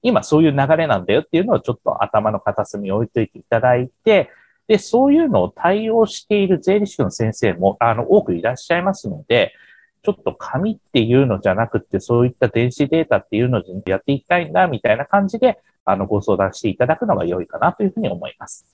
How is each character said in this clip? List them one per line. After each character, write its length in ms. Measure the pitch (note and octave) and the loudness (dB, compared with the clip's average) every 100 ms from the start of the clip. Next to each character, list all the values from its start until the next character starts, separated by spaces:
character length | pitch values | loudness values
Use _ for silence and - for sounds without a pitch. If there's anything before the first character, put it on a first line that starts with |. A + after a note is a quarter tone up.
今 220 | A#3+ G3 | -2 0
そ 160 | - D#3 | 2 4
う 40 | |
い 60 | D#3+ | 4
う 20 | |
流 260 | C#3 C3+ D#3+ | 2 2 2
れ 100 | D#3 | 2
な 120 | G2+ | 0
ん 60 | F2+ | 0
だ 80 | |
よ 80 | A#2+ | 0
っ 20 | - | 0
て 100 | E3 | -2
い 40 | |
う 40 | G#3+ | 0
の 100 | C#3+ | -2
を 40 | |
ち 120 | - | -2
ょ 20 | |
っ 60 | A#2 | -6
と 200 | - - | -4 -4
頭 280 | G#2 A2 G#2+ | -2 0 0
の 80 | G2+ | -2
片 240 | G#2 G#2 G2+ | -4 -4 -4
隅 180 | G#2 | -6
に 80 | G2 | -4
置 140 | G2+ A2 | -4 -2
い 20 | |
と 100 | A#2 | -4
い 80 | G#2+ | -4
て 120 | - | -8
い 40 | |
た 160 | - A2+ | -4 0
だ 160 | B2+ B2 | 2 0
い 140 | B2+ | -2
て、 400 | _ A3+ G3+ - _ _ _ - | _ 2 2 0 _ _ _ 0
で、 100 | G#3 | 0
そ 300 | - A#3+ C#4 | 2 2 4
う 60 | |
い 60 | D4+ | 4
う 100 | D#4 | 2
の 140 | G#2+ | 2
を 60 | F2+ | 0
対 400 | - F3 G3+ A3 | -2 -2 0 0
応 140 | A3+ G#3+ | 0 0
し 220 | - - | -2 -2
て 100 | G#3 | 0
い 100 | F#3+ | 2
る 120 | F3+ | 0
税 200 | - G#3 | 2 0
理 80 | G3+ | 0
士 140 | - | -2
の 100 | G2 | -4
先 220 | - A2 | -2 -4
生 200 | - A2 | 0 -2
も、 240 | F2 F#2+ - | 2 0 2
あ 140 | A#2 | 0
の、 180 | A2+ A2 | 0 2
多 120 | G3+ | 2
く 120 | - E2+ | 2 -2
い 60 | |
ら 120 | A2 | -4
っ 20 | C3 | -4
し 180 | - | -4
ゃ 40 | E3+ | -2
い 40 | |
ま 120 | F#3+ | -2
す 160 | F#3+ G#2 | -4 -8
の 140 | F#2+ - | -8 0
で、 260 | A#2 - - - _ _ _ | 2 2 -4 -20 _ _ _
ち 60 | - | -6
ょ 20 | |
っ 120 | - | -4
と 100 | - | -6
紙 400 | - - C3+ G#3 | -10 -8 -4 -4
っ 40 | - _ | -6 _
て 80 | C3 | 0
い 120 | A2+ B2+ | 2 4
う 100 | C3 | 2
の 140 | G2+ | 0
じ 100 | G2+ | 0
ゃ 60 | F#2+ | 0
な 120 | A2+ | 0
く 140 | A2 | -4
て、 180 | - G2 | -4 -6
そ 220 | - A#2+ | 0 2
う 60 | B2 | 2
い 20 | |
っ 40 | |
た 140 | - A#2 | 0 -2
電 240 | A2+ B2 | 0 -2
子 160 | B2 C#3 | -2 0
デ 180 | E3 D#3 | 0 0
ー 20 | |
タ 100 | G2+ | -2
っ 100 | - | -2
て 100 | G#2+ | -2
い 40 | |
う 60 | B2 | 0
の 120 | A2+ | -2
で 300 | F2+ F#2 F#2 | -4 -8 -4
や 60 | F#2+ | -4
っ 60 | |
て 80 | - | -2
い 100 | C#3 | -4
き 40 | - | -2
た 140 | F3 | -2
い 100 | D#3 | 0
ん 40 | |
だ、 140 | F3+ F3+ | 0 0
み 140 | A2+ | 0
た 100 | - | 0
い 60 | A#2+ | -2
な 80 | C#3+ | 0
感 220 | G3+ G3 | 0 0
じ 120 | A3+ | 0
で、 200 | B3+ - _ _ - | 0 -2 _ _ -2
あ 100 | F#2+ | -2
の、 120 | F2 | 0
ご 140 | G#2 | -2
相 160 | G#2+ F#2+ | 0 0
談 160 | F#2+ | 0
し 80 | - | -2
て 80 | G#2+ | -4
い 80 | - | -2
た 100 | B2+ | -2
だ 100 | D#3+ | -2
く 80 | A3 | -2
の 100 | A#2 | -2
が 100 | E2+ | -2
良 160 | F2+ | -4
い 60 | - | -6
か 120 | F2 | -2
な 140 | D3+ | -2
と 100 | - | 0
い 40 | G3+ | -4
う 40 | |
ふ 60 | A3 | -2
う 20 | |
に 100 | E3+ | -6
思 180 | F2 - | -6 -12
い 80 | - | -14
ま 80 | - | -18
す。 180 | - _ | -20 _